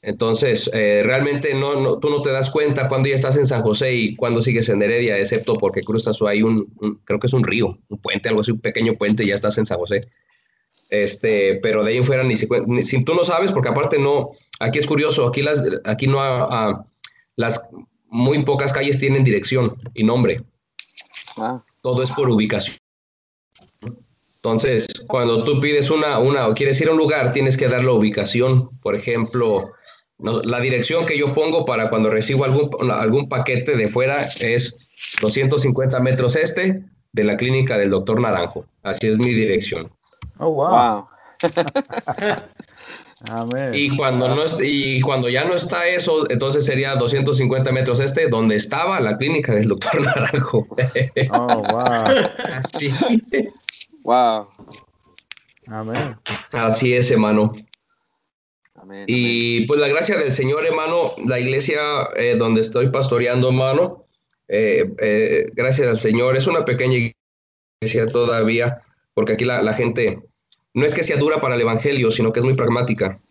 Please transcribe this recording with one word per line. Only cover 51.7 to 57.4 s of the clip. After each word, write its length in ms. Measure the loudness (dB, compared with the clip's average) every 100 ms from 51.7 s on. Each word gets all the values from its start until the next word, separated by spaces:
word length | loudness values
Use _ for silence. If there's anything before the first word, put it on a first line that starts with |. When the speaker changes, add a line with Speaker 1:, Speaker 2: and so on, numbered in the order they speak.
Speaker 3:
wow. 340 | 0 0 0 2 2 0 -4 -8
Speaker 1:
Así. 360 | -6 -6 -4 -4 0 2 2 0 -4 -4 -10 -16 -16 -20 -10
Speaker 2:
Wow. 460 | 0 4 4 0 -6 -20 -20 -20 _ _ _ -20 _ -20 _ _ -14
Speaker 3:
Amén. 500 | -10 -6 -6 -6 -10 -12 -12 -6
Speaker 1:
Así 420 | -2 0 2 2
es, 160 | 2 2
hermano. 420 | 2 4 4